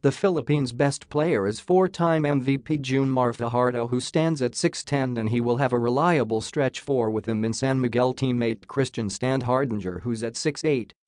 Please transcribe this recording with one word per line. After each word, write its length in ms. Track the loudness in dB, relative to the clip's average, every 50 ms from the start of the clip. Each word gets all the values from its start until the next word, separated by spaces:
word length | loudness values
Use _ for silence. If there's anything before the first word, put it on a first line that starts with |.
| 0
The 100 | 0 0
Philippines' 600 | 2 0 0 0 0 0 0 0 0 0 -2 0
best 360 | 0 0 0 0 -4 -10 _
player 380 | -2 -2 0 2 2 2 2
is 120 | 0 -2 -4
four-time 640 | -2 2 4 4 4 2 0 0 2 2 2 2 2
M 160 | 2 0 0
V 180 | 2 0 0 0
P 200 | 0 -2 -4 -2
June 360 | -2 0 0 0 2 2 2
Fajardo, 760 | 2 2 0 0 -2 -4 -2 0 2 2 2 2 0 -2 -2
who 100 | -2 -2
stands 420 | -4 0 0 2 2 2 0 0
at 140 | -2 -2 -2
six 300 | 0 -2 -2 -2 -2 -6
ten, 320 | -2 -2 0 0 0 -2
and 140 | -2 -2 0
he 100 | 0 0
will 160 | 2 2 2
have 160 | 2 2 2 2
a 60 | 2
reliable 640 | 2 2 2 2 2 4 4 2 2 2 0 -2
stretch 400 | -2 -4 -2 0 0 0 -2 -6
four 300 | -4 -2 0 0 2 0
with 160 | 0 -2 -2
him 180 | -2 -2 0 0
in 80 | -2 -2
San 280 | -2 0 0 0 0
Miguel 340 | 0 0 2 2 2 2 2
teammate 540 | 0 -2 0 0 0 0 0 -2 -4 -8 _
Christian 400 | -2 -2 -2 -2 -2 -6 -6 -4
Standhardinger, 920 | -4 -4 -2 -2 0 0 0 0 0 0 0 -2 -4 -4 -6 -6 -8 -6 -4
who's 200 | -4 -4 -4 -4
at 140 | -6 -6
six 280 | -4 -4 -4 -4 -2 -2
eight 300 | 0 0 0 -2 -6 -14 _ _